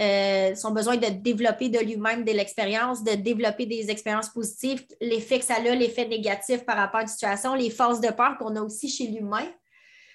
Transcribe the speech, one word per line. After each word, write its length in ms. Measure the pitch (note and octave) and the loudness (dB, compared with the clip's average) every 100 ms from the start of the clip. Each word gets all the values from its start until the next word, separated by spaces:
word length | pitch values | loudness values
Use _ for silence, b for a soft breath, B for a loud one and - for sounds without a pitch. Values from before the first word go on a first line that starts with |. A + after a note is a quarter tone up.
euh, 540 | G#3 G3+ G3 G3 F#3+ | 2 4 4 4 2
son 160 | G3 A3 | 0 -2
besoin 260 | G#3+ A3 B3 | 0 2 2
de 120 | A3+ | 2
développer 600 | F#3+ A3 A3 A#3 A3 B3+ | 0 0 2 2 2 0
de 120 | A3+ | 0
lui-même 440 | A3 A3 G#3+ A#3 | 0 0 0 0
de 80 | A3 | 0
l'expérience, 720 | G#3 G3+ - G3+ A3 B3 B3 | 0 0 -2 -2 0 0 -2
de 100 | G#3+ | 0
développer 520 | G#3 G3+ A3 A3+ G#3+ A#3+ | 0 0 2 0 0 -4
des 240 | A3+ G#3 | -4 -4
expériences 400 | G#3+ A3 G#3+ A3 | -4 -2 -2 -2
positives, 540 | - G#3+ - C4 B3+ - - | -6 -8 -4 -4 -4 -8 -8
l'effet 400 | A#3 A3+ A3 C4 | -2 -2 2 0
que 40 | |
ça 120 | - A3+ | 2 0
a, 40 | |
l'effet 460 | A#3 B3 A#3 A#3 A3+ | 2 2 2 0 -2
négatif 580 | A3 G#3 G3+ - B3 | -2 -2 -2 -2 -2
par 120 | B3 G#3 | 0 0
rapport 240 | G3 A3 | 2 0
à 20 | |
une 60 | A3 | -2
situation, 460 | - G#3+ G3+ C4 | -4 -2 -2 0
les 160 | C4+ A#3+ | 0 0
phases 300 | A3 B3 A#3+ | 2 2 4
de 100 | A#3 | 0
peur 280 | A3 B3 C4+ | 4 2 2
qu'on 180 | A3 G#3+ | -4 -4
a 60 | |
aussi 260 | G#3+ - C#4 | -4 -6 -8
chez 200 | - A#3+ | -4 -4
l'humain. 380 | A3 G3+ G#3+ E4 - _ b b b b | -4 -4 -4 -4 -10 _ b b b b